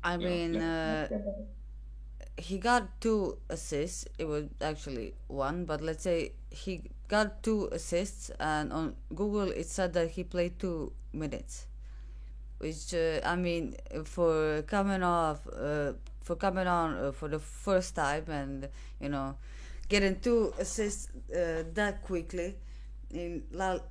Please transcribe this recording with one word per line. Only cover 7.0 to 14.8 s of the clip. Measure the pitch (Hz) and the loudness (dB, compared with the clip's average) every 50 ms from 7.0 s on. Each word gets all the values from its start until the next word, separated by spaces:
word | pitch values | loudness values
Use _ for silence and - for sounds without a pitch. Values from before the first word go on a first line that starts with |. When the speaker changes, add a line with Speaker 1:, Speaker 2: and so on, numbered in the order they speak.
| - - | -4 2
Speaker 1:
got | 208 208 214 208 208 - - | 4 4 4 4 0 -2 2
two | 226 220 208 190 - | 2 4 4 2 0
assists, | - 165 - - - 170 190 196 - - - - - - | -2 -4 -2 2 2 2 2 0 -4 -8 -8 -10 -6 -2
and | - 156 156 151 151 - - | 0 2 2 2 0 0 0
on | 156 160 151 - - - - 151 | 0 -2 -2 -4 -6 -8 -8 -2
Google | 160 202 208 202 208 202 185 | 0 0 2 2 2 2 2
it | - - 165 - | 0 -2 -4 -4
said | - - 190 175 170 | 0 0 0 2 4
that | 175 165 165 | 4 2 2
he | - - 175 | 0 -4 -6
played | - - 180 175 175 175 - | -2 2 2 2 2 0 -2
two | - 185 170 160 147 - - - - - | -2 -2 0 0 -2 -4 -6 -8 -10 -6
minutes, | - 151 156 147 - - - - - - - - - - - - - - - - - - - - - - - - - - | -4 -4 -2 -2 -2 -4 -6 -8 -10 -10 -10 -10 -10 -10 -10 -10 -10 -10 -10 -10 -10 -10 -10 -10 -10 -10 -10 -10 -10 -6
which, | - 156 156 151 - - 180 | -6 -6 -6 -6 -6 -2 0
uh, | 170 165 160 160 151 - | 2 4 4 2 2 2
I | - 175 | 2 2
mean, | 180 180 175 170 170 160 120 - - - - - 151 156 | 2 2 2 2 2 0 -2 -4 -8 -10 -8 -6 -6 -6
for | - - - 175 165 160 156 156 156 151 151 151 | -4 0 4 6 6 6 6 6 4 4 2 0
coming | - - 202 | 2 2 4